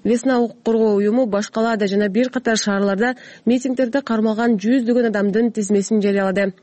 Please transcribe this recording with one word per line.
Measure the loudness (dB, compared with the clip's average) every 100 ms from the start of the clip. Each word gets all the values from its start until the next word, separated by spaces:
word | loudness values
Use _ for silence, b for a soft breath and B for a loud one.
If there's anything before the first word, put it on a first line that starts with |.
Весна | -2 0 0 0
укук | 0 -2
коргоо | -2 0 2 2
уюму | 2 0 0
Башкалада | -2 -4 -2 -2 0 0
жана | 0 0
бир | 0 -2
катар | -2 -2 0
шаарларда | 0 0 0 0 -2 -4 B B 0
митингдерде | 0 0 -2 -2 -2
кармалган | -2 -2 0 0 0 0
жүздөгөн | 0 0 2 0 0
адамдын | 0 0 0 0
тизмесин | -2 -2 -2 0 0
жарыялады. | 0 0 0 0 -2 -4